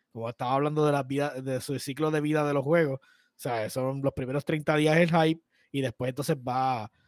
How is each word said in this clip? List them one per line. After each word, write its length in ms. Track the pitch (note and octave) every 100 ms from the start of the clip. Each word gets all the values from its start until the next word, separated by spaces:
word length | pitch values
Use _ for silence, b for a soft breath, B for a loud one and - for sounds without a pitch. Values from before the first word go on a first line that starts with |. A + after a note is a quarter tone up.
| _
como 160 | A2+ A2+
estaba 240 | A#2+ B2
hablando 300 | C3+ D3 D3+ D3+
de 60 |
la 100 | C#3+
vida, 380 | C3 C#3 C#3+ B2+
de 200 | C3 C3
su 180 | - C3+
ciclo 320 | - C3+ D#3
de 100 | D#3
vida 240 | D3 D3+ D3
de 80 |
los 100 | C#3+
juegos, 360 | C3+ E3+ D#3 C3+
o 340 | _ _ _ _
sea, 320 | C#3+ A#2+ G#2+
son 300 | C3 C3 C#3
los 120 | C3+
primeros 300 | - B2+ C#3
treinta 320 | - D#3+ D3 D3+
días 200 | D#3 D#3
el 140 | F3
hype 320 | E3+ D#3+ D#3+ _ _ _
y 80 | C#3
después 260 | C3 - B2+
entonces 260 | B2+ C#3+ D3+
va 540 | B2 B2+ C3 B2+ G#2+ _